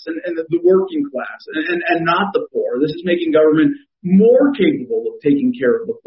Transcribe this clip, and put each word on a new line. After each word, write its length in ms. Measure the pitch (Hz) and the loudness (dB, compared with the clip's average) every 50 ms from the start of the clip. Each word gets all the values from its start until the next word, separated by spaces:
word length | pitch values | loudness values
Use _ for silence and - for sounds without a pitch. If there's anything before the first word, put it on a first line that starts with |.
| - 165 | -12 -10
and, 80 | 165 160 - | -10 -8 -8
and 160 | 175 170 165 | -8 -8 -8
the, 80 | 165 160 | -6 -4
the 160 | 160 170 339 | -4 0 2
working 400 | 349 - - 381 381 349 302 285 285 | 4 2 2 2 -2 -4 -6 -6 -6
class 320 | 277 - - 104 104 - - - | -8 -10 -10 -10 -14 -18 -18 -10
and, 240 | - 156 156 170 175 | -8 -8 -6 -4 -4
and, 40 | 165 170 | -4 -2
and 160 | 165 170 165 165 165 | -2 -2 -2 0 -2
not 240 | 170 185 202 196 | -2 -2 -2 -2
the 160 | - 156 - - - | -2 -4 -6 -4 -6
poor. 240 | 113 107 - 120 127 | -6 -4 -4 -2 -2
This 160 | 147 151 - | -2 -2 -4
is 80 | 170 170 | -6 -4
making 320 | 180 175 - 165 160 151 | -2 -2 -2 -2 0 2
government 400 | 156 156 156 156 156 151 143 143 - _ _ _ _ | 4 4 4 4 4 2 2 0 -2 _ _ _ _
more 560 | - 180 185 196 214 233 247 262 285 285 285 | -2 2 4 6 6 6 6 4 4 2 2
capable 560 | - 190 160 143 - 123 - 113 110 117 113 | 2 0 0 0 -2 -4 -4 -6 -4 -4 -6
of 80 | - - | -10 -4
taking 320 | - 147 143 139 123 127 123 123 | 0 0 2 2 2 -2 -2 0
care 160 | 131 123 117 | 0 0 0
of 160 | 113 113 - | 0 -2 -6
the 60 | 113 - _ | -8 -6 _